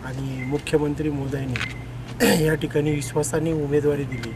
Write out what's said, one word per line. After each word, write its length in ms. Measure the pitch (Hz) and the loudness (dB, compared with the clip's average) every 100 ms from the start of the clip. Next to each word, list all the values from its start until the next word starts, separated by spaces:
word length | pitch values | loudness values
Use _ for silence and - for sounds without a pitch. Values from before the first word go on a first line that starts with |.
आणि 400 | 131 131 135 131 127 | -8 -6 -6 -4 -2
मुख्यमंत्री 640 | 143 - 156 147 147 151 | -4 2 2 2 0 -2
महोदयांनी 1300 | 143 135 139 131 120 - - - - - - 226 185 | -2 -2 -4 -4 -4 -4 -6 -10 -12 -12 2 4 6
<clears throat> 0 | |
या 100 | 156 | 4
ठिकाणी 360 | 156 156 151 151 | 2 2 2 2
विश्वासाने 600 | 147 135 156 147 160 160 | 0 0 -2 0 0 0
उमेदवारी 520 | 160 143 147 147 143 | 0 2 4 4 2
दिली 260 | 135 123 117 | -2 -6 -6